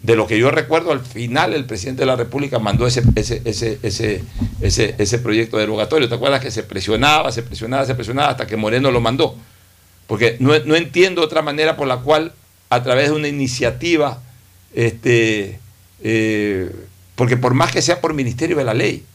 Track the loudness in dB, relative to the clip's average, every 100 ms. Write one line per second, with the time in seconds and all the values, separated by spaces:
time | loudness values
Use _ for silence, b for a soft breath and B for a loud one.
0 | 4 2 4 4 4 2 2 0 0 -2
1 | -4 -8 -4 0 0 -2 -4 -8 -8 -2
2 | 0 0 -2 -4 -4 -2 0 0 0 2
3 | 2 2 0 -4 -4 -4 -4 -4 -6 -4
4 | -4 -4 -6 B B -2 -2 0 0 0
5 | -2 0 0 0 0 -2 -2 0 0 2
6 | 0 0 0 0 -2 -8 -8 -8 -2 0
7 | 4 2 2 -4 -8 -10 -4 -2 -2 -2
8 | -4 0 0 0 -4 -2 0 2 2 2
9 | 0 2 0 -2 B B B B B B
10 | _ 2 2 2 4 4 4 2 2 4
11 | 4 4 0 0 -2 0 0 0 -2 -2
12 | 2 2 2 -8 _ _ _ 0 2 2
13 | 2 2 -2 -2 -2 0 -2 0 0 2
14 | 2 -2 b b b b _ -2 -2 0
15 | 2 4 4 0 -4 -10 -18 _ _ _
16 | -2 0 0 0 -2 -2 -4 -10 -18 -20
17 | -20 -2 0 2 2 2 2 0 0 0
18 | 0 -2 -4 -2 -2 0 0 0 0 -4
19 | -12